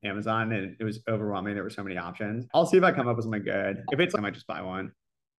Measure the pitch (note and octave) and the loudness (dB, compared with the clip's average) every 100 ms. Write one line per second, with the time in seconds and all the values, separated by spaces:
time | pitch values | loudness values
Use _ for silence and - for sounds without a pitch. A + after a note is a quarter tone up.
0 | G#2 G2+ A2 A2+ A2 A2 F#2+ - A2 A2 | -6 -4 0 0 0 0 -4 -4 -6 -4
1 | - A2 G#2+ G2 G2+ G2+ F#2+ G#2 G2 F2+ | -2 0 0 -2 -2 -4 -4 -6 -6 -6
2 | E2+ F2+ G#2+ A2+ B2 - - F#3 F3+ C#3+ | -6 -6 -4 -4 0 2 6 8 6 4
3 | A#2+ A#2 A2 G#2+ G2 G2+ G2 G2 - C#3 | 2 0 0 -2 0 0 0 -2 -2 2
4 | F3 - G2+ - - D#2 F#2 F#2 F#2+ - | 2 2 -2 -4 -8 -8 -6 -6 -8 -12
5 | _ _ _ | _ _ _